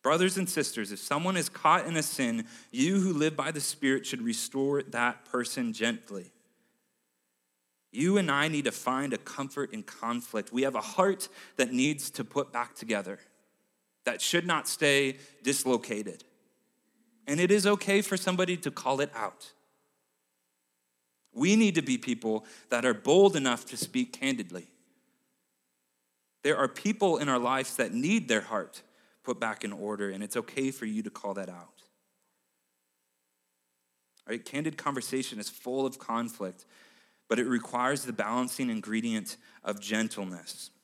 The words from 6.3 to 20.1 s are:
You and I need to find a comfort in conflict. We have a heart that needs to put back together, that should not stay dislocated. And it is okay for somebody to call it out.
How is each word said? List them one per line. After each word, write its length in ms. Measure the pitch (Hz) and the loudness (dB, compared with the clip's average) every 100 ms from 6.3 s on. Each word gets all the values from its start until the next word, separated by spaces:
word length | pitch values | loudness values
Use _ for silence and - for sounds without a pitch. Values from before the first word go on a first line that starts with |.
| _ _ _ _ _ _ _ _ _ _ _ _ _ _ _ _ | _ _ _ _ _ _ _ _ _ _ _ _ _ _ _ _
You 260 | 120 170 202 | 0 4 4
and 120 | 175 | 4
I 180 | 143 156 | 2 2
need 180 | 147 131 | 2 -2
to 60 | |
find 420 | - - 131 143 | -2 -2 0 -2
a 40 | 113 | -4
comfort 560 | - - 135 143 131 | -6 -8 -6 -6 -6
in 80 | 110 | -8
conflict. 720 | - - 117 120 120 110 101 | -12 -8 -4 -4 -4 -6 -4
We 80 | 120 | -2
have 140 | 135 120 | 0 -2
a 40 | |
heart 480 | - - 190 190 - - - - | -2 2 4 2 -6 -12 -12 -2
that 160 | 123 | 0
needs 380 | 123 139 147 - | 2 2 0 -6
to 120 | - | -8
put 300 | 113 143 135 | -4 -4 -2
back 220 | 120 120 - | -4 -6 -8
together, 420 | 113 107 95 98 - _ _ _ _ _ _ _ | -4 -2 -2 -12 -16 _ _ _ _ _ _ _
that 180 | - 117 | -4 -2
should 240 | - 170 175 | 0 0 2
not 220 | 160 - | 0 -2
stay 500 | - 147 139 139 131 - - | 0 4 4 2 -4 -16 -6
dislocated. 840 | 131 135 131 120 - 107 101 85 - _ _ _ _ _ _ _ _ _ - | -2 0 2 0 0 -6 -6 -12 -20 _ _ _ _ _ _ _ _ _ -4
And 140 | 151 | 2
it 100 | 180 | 4
is 160 | 208 196 | 6 6
okay 380 | 202 - 196 | 2 4 2
for 120 | 202 190 | 2 -2
somebody 420 | 185 180 180 175 | 0 0 0 -2
to 120 | 143 | -6
call 320 | - 131 135 | -4 0 0
it 80 | - 120 | 0 -2
out. 380 | 104 - - _ _ _ _ _ _ | -6 -8 -20 _ _ _ _ _ _